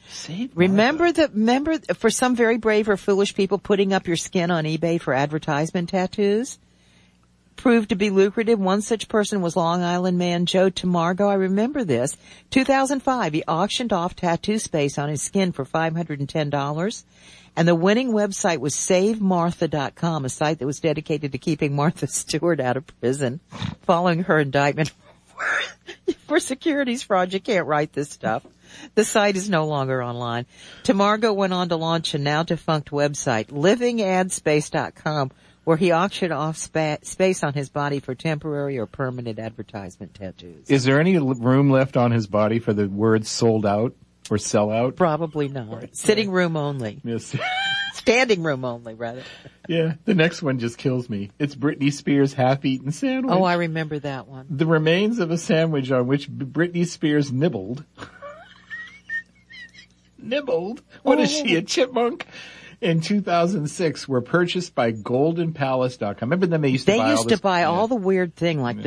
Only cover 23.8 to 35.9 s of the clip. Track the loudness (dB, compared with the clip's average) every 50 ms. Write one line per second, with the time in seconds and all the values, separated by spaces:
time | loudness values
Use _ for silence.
23.8 | 0 2 2 4 4 2 2 2 2 2 2 2 2 2 2 2 2 2 2 0
24.8 | -2 -4 -6 _ _ -20 -20 _ _ _ -10 -6 -4 -4 -2 -4 -4 -6 -10 _
25.8 | _ -20 -20 -10 -6 -6 -6 -6 _ -2 0 0 0 -2 -6 -4 -2 -2 0 0
26.8 | -2 -2 -4 -4 -2 0 0 2 2 0 -2 -4 -2 0 0 0 0 0 0 0
27.8 | 0 -2 -4 -6 -6 -6 -8 -6 -4 -4 -4 -4 -6 -10 _ _ _ -20 -20 -20
28.8 | -16 -4 0 0 2 2 2 2 2 2 2 0 -2 0 0 0 0 0 0 -2
29.8 | -2 -2 -2 -2 -2 -4 -6 -6 -4 -4 -4 -4 -6 -8 _ -20 -20 -20 -18 -4
30.8 | 0 2 2 4 4 4 4 2 2 0 2 2 0 0 0 0 0 0 -2 -2
31.8 | 0 0 0 0 -2 -2 -4 -2 0 0 0 0 0 0 -2 -4 -2 -2 -2 -2
32.8 | -2 -2 -2 0 0 0 0 -2 -2 0 0 0 -2 -4 -2 2 4 4 4 4
33.8 | 2 0 0 0 0 2 2 2 0 -2 -4 -2 0 2 2 2 0 -2 -4 -4
34.8 | -4 -6 -8 -8 -6 -4 -2 -2 -2 -4 -6 _ _ _ _ _ 0 0 2 4
35.8 | 4 4